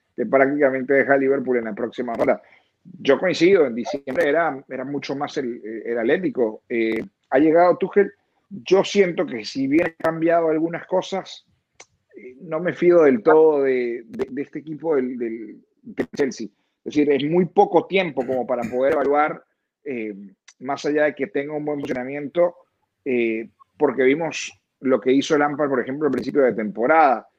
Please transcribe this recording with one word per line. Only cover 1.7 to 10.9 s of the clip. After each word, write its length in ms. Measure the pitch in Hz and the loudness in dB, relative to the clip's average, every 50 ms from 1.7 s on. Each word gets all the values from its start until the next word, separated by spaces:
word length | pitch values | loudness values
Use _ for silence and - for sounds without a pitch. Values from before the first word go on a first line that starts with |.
| 107 | -6
próxima 400 | 101 120 113 - - 123 120 113 | -6 -8 -6 -6 -8 -8 -6 -4
ronda. 280 | 110 127 123 113 - - _ _ _ _ _ _ _ _ - - - | -2 0 0 0 0 -4 _ _ _ _ _ _ _ _ -20 -20 -4
Yo 180 | 104 127 139 120 | 0 2 2 2
coincido, 480 | 185 185 160 - 165 180 196 185 151 | 2 0 0 2 4 4 6 4 4
en 100 | 127 113 | 2 -2
diciembre 520 | 120 113 - - 139 - - 131 131 127 143 | -4 -8 -8 -8 -8 -8 -6 -4 -2 0 0
era, 320 | 143 160 170 156 139 135 - - | 2 0 0 -2 -4 -6 -10 -12
era 140 | 135 127 127 | -10 -10 -8
mucho 320 | 135 143 139 135 - 143 | -8 -8 -8 -8 -8 -8
más 220 | 139 139 131 - 156 | -8 -8 -8 -6 -6
el, 240 | 135 117 120 - 90 104 113 110 104 | -6 -6 -8 -10 -10 -12 -12 -10 -8
el 120 | 113 117 120 | -6 -4 -2
Atlético. 680 | 117 120 151 190 185 165 120 131 120 110 110 - _ - | 0 0 0 0 0 -2 -2 -2 -2 -2 -2 -6 _ -6
Eh, 340 | 127 117 113 113 107 - - 196 _ _ _ _ | -4 -2 -2 0 -2 -4 -6 -8 _ _ _ _
ha 100 | - 135 | 2 2
llegado 380 | 151 160 156 170 175 180 165 170 | 4 4 4 6 4 4 2 2
Tuchel. 340 | 196 190 - 202 202 - - _ _ _ _ _ _ _ | -2 0 2 2 2 2 -2 _ _ _ _ _ _ _
Yo 340 | - - 117 - 180 196 180 | -18 -14 -2 2 2 2 2
siento 420 | - - 202 196 180 165 - 175 | 2 2 2 2 2 0 -2 -4
que 200 | 143 131 117 104 | -4 -6 -10 -10
si 220 | - - 135 135 135 | -8 -6 -4 -2 0
bien 280 | 139 160 170 160 - - | 2 2 2 0 -2 -4
ha 40 | - | -4
cambiado 460 | 160 165 165 160 170 165 170 170 160 | -4 -2 0 0 2 2 2 2 0
algunas 360 | 156 160 160 165 170 160 - | 0 0 -2 -4 -6 -8 -6
cosas, 600 | - | -4